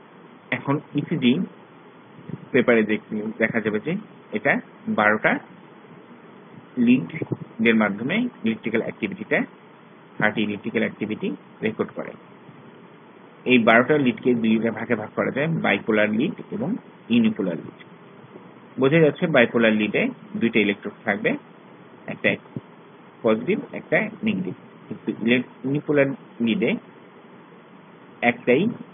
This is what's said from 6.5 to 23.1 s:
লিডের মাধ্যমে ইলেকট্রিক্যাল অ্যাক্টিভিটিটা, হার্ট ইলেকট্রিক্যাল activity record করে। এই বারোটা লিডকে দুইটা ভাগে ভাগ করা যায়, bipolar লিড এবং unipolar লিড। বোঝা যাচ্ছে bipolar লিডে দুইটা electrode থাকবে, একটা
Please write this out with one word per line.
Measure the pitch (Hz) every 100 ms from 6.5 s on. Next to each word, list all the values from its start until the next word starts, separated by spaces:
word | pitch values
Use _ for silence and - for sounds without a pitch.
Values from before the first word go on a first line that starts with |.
| - - -
লিডের | 120 127 170 156 - - - - 113
মাধ্যমে | 113 107 101 123 208 247 -
ইলেকট্রিক্যাল | 113 110 113 110
অ্যাক্টিভিটিটা, | - - 104 98 107 160 - - - - - - - -
হার্ট | 107 110
ইলেকট্রিক্যাল | 104 101 117 110
activity | 110 - 101 107 196 294 - -
record | 110 110 98
করে। | - - - - - - - - - - - - - - -
এই | - 127
বারোটা | 110 117 123 151
লিডকে | 127 113 127
দুইটা | 120 110 110 113
ভাগে | 110 113
ভাগ | 113 107 -
করা | 104
যায়, | 107 160
bipolar | 160 110 101 - 107 107
লিড | 107 165 - -
এবং | 101 143 233 - - -
unipolar | 117 110 107 95 80
লিড। | - - - - - - - - - - - -
বোঝা | 135 165
যাচ্ছে | 151 143 175
bipolar | 143 117 120 113
লিডে | 107 104 135 247 - - 107
দুইটা | 117 117
electrode | 101 98 104 -
থাকবে, | 113 101 135 294 - - - - - - -
একটা | - 104 85 - - - - - - -